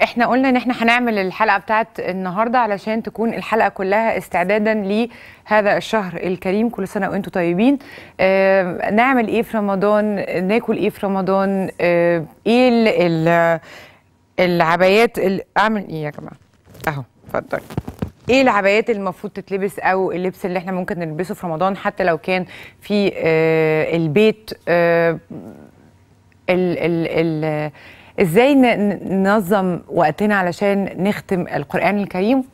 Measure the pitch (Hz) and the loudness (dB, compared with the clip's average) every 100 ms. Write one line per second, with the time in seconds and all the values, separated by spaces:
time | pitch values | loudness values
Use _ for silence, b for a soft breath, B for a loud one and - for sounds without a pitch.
0 | - - 233 247 269 247 247 233 233 240 | -2 0 0 2 2 0 0 0 2 2
1 | 240 208 190 - 214 196 - 220 226 - | 0 -2 -2 0 0 0 0 -2 -2 -6
2 | - 185 185 175 226 247 220 202 220 226 | -6 -6 -4 -2 0 0 0 -4 -4 -6
3 | 214 - 226 185 - 220 202 - 190 202 | -6 -4 -4 -4 -2 0 0 -2 -2 0
4 | 226 190 - 175 180 214 214 214 190 214 | 0 -2 -2 -2 0 0 0 -2 -2 -2
5 | 240 - - - - 214 202 175 - 220 | -2 -6 -20 -16 0 2 2 0 0 -4
6 | 185 170 180 180 190 202 233 214 190 208 | -4 -6 -4 -4 -2 0 0 -4 -6 -4
7 | 190 196 - 190 170 175 247 277 B B | -4 -4 -4 -2 0 2 2 2 B B
8 | B - 190 190 190 190 180 - - 208 | B 0 2 4 4 4 2 -2 0 2
9 | 254 254 214 220 220 226 202 196 208 208 | 4 2 0 -2 -2 -2 -2 0 2 2
10 | 214 196 - - 185 226 226 - 208 - | 0 -2 -4 -2 0 0 0 -2 -2 -2
11 | 196 196 190 196 196 196 185 - 175 170 | -4 -2 0 0 0 -2 -4 -2 0 2
12 | 170 170 156 - 196 240 254 233 220 170 | 2 0 -4 -6 0 4 4 4 2 2
13 | 175 160 160 170 170 165 B B B B | 2 2 2 2 2 0 B B B B
14 | B _ _ - 180 175 160 170 185 208 | B _ _ -2 0 2 2 2 4 4
15 | 240 - 190 190 - - 214 214 - 160 | 2 0 -2 -2 -4 -2 0 -2 -6 -8
16 | 151 - 156 147 _ _ _ - 160 143 | -8 -10 -16 -18 _ _ _ -10 -6 -6
17 | 127 _ - - - - - - - - | -8 _ -10 -8 -6 -8 -8 -10 -10 -10
18 | - - - 262 254 202 196 208 226 208 | -12 -8 0 2 4 2 2 2 0 -2
19 | 190 170 208 196 - 190 190 - 170 190 | -4 -8 -12 -12 -8 -4 -4 -2 0 0
20 | 185 170 185 185 190 180 175 185 180 180 | 0 -2 -4 -4 -6 -6 -6 -6 -6 -6
21 | 165 156 185 208 180 160 190 190 208 - | -6 -6 -8 -8 -6 -2 -2 -2 -6 -2
22 | 185 160 - 185 180 B B - - 208 | -2 -2 -2 -4 -4 B B -14 -2 0
23 | 196 - 160 160 160 160 156 156 - 165 | 0 0 2 2 4 2 2 0 0 0
24 | 160 180 220 214 - - - 170 170 170 | 2 4 4 2 -6 -8 0 2 4 2
25 | 165 160 - - 92 73 73 - - _ | 2 -2 -8 -16 -16 -18 -20 -20 -20 _
26 | _ _ _ _ - 180 180 165 160 170 | _ _ _ _ -2 0 0 0 -2 -2
27 | 160 165 165 156 156 151 151 B B B | -2 0 0 -2 -4 -4 -6 B B B
28 | B - 190 180 262 277 247 190 202 180 | B -2 2 4 4 6 4 2 0 -2
29 | - 190 190 214 170 208 185 170 - 165 | -2 0 2 2 2 0 0 -4 -4 0
30 | 156 151 214 202 180 170 202 202 190 - | 0 2 0 0 0 0 0 0 -2 -2
31 | 190 202 - 185 - 151 143 180 175 202 | -2 -4 -4 -4 -4 -6 -4 -2 0 -2
32 | 196 185 202 269 254 | -4 -2 0 0 -2